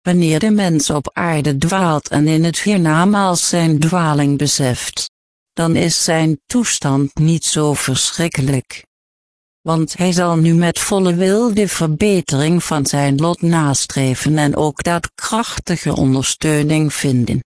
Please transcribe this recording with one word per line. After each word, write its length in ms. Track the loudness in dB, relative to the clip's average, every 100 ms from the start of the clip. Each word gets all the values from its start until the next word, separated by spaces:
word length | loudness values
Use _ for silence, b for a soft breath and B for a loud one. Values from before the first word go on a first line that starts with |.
Wanneer 380 | 2 2 2 2
de 120 | 2
mens 380 | 2 2 0 0
op 200 | -4 -4
aarde 440 | -4 -2 0 -2 0
dwaalt 500 | 0 0 0 0 -2
en 200 | 0 2
in 160 | 2
het 160 | 0 0
hiernamaals 920 | 0 2 2 2 2 2 0 0 0
zijn 300 | 0 2 2
dwaling 580 | 2 2 0 2 0 0
beseft, 720 | 0 0 0 -2 -6 -8 -10 _ _ _ _
dan 220 | -4 0
is 280 | 2 0 0
zijn 360 | 0 2 0 -2
toestand 720 | _ -2 -2 -2 0 0 0
niet 300 | 0 2 2
zo 280 | 0 0 0
verschrikkelijk. 1120 | 0 -2 -2 -2 -2 -2 -2 0 -2 -4 -20 _ _ _ _ _ _ _ _
Want 360 | -2 -2 -2 -2
hij 140 | 0
zal 260 | 0 0 2
nu 160 | 4
met 260 | 4 2 -2
volle 360 | -2 0 0
wil 380 | 2 2 2 0
de 140 | 0 -2
verbetering 960 | -2 -2 0 2 0 0 -2 2 0
van 220 | 0 -2
zijn 300 | 0 0 0
lot 260 | 2 0 0
nastreven 960 | 0 2 2 0 -2 -2 -2 0 0 0
en 180 | 0
ook 280 | 0 -2 -2
daadkrachtige 1120 | -4 -4 -6 -12 -6 -4 -4 -8 -6 -4 -2
ondersteuning 1000 | 0 2 2 -2 -2 0 0 0 0 0
vinden. 500 | -2 0 0 0 -4